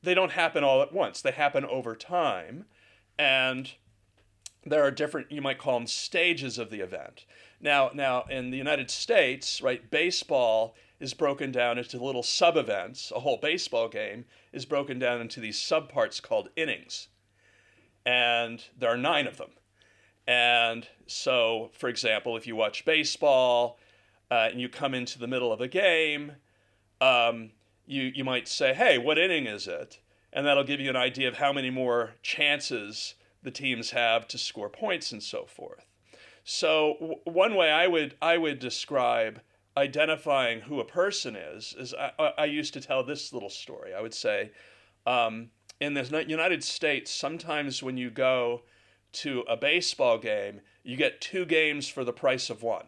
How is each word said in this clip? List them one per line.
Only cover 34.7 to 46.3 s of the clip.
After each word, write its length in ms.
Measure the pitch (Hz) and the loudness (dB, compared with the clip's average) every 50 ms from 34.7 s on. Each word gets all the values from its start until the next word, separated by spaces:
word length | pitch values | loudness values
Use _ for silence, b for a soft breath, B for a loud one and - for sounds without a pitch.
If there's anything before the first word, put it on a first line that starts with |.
| - - 220 214 185 165 - - | -8 -6 -4 -4 -4 -4 -4 -8
and 100 | - 107 | -10 -10
so 240 | - - - - - | -12 -8 -8 -8 -10
forth. 400 | - - - - - - - _ _ _ _ B B B B B B B B B | -10 -16 -18 -18 -18 -18 -18 _ _ _ _ B B B B B B B B B
So 500 | - - - - 160 156 156 156 151 151 - | -8 -6 0 2 4 4 6 4 4 2 0
w-, 200 | 160 160 156 - - | -4 -8 -8 -6 -8
one 300 | 170 170 175 190 233 220 | -2 4 4 4 4 6
way 140 | 190 170 156 | 4 4 6
I 180 | 151 160 175 190 | 6 6 6 4
would, 280 | 175 165 151 139 135 _ | 4 2 0 -2 -4 _
I 160 | - 165 170 170 | 2 2 4 4
would 220 | 165 156 143 123 | 2 0 -2 -4
describe 840 | 127 123 - - - - 147 135 123 120 120 117 113 110 107 113 - _ _ _ _ _ _ | -6 -8 -6 -6 -8 -2 0 2 2 4 4 2 2 0 -2 -10 -20 _ _ _ _ _ _
identifying 840 | 143 139 143 135 147 151 156 160 151 - 156 143 135 131 120 113 113 | 0 0 0 2 0 2 2 0 -2 0 2 2 2 4 2 0 -2
who 180 | 110 127 151 135 | -6 -6 -4 -4
a 60 | 113 | -4
person 500 | - - 175 180 202 196 - - 127 113 | -4 0 0 0 2 0 -4 -6 -6 -8
is, 400 | 98 85 76 78 101 110 - - - | -10 -10 -12 -12 -12 -12 -14 -12 -12
is 160 | 131 120 131 | -12 -12 -8
I, 180 | - 135 135 - - | -6 -6 -6 -2 0
I, 140 | 156 151 151 - | 0 0 2 2
I 60 | 151 | -2
used 280 | 151 147 151 147 147 - | 0 0 -2 -4 -6 -8
to 80 | 139 | -10
tell 220 | 110 - 139 135 127 | -6 -4 -2 -2 -2
this 300 | 123 147 143 - - - | -2 -6 -8 -10 -10 -10
little 160 | 127 104 101 | -10 -10 -8
story. 440 | - - - - 69 69 - 95 92 | -12 -12 -14 -14 -14 -14 -14 -12 -10
I 80 | 95 | -8
would 120 | 110 117 113 | -8 -8 -10
say, 380 | - - 107 107 101 101 - B B B B B B B B B B _ | -4 -2 0 0 0 -2 -6 B B B B B B B B B B _
um, 440 | 120 123 123 120 113 110 113 117 117 _ _ _ _ - _ | 0 2 2 2 2 0 -6 -12 -14 _ _ _ _ -10 _
in 140 | 139 147 143 | -6 -4 -2
the 320 | 143 131 127 147 156 156 | -4 -4 -2 -2 -4 -2
United 360 | 156 | -2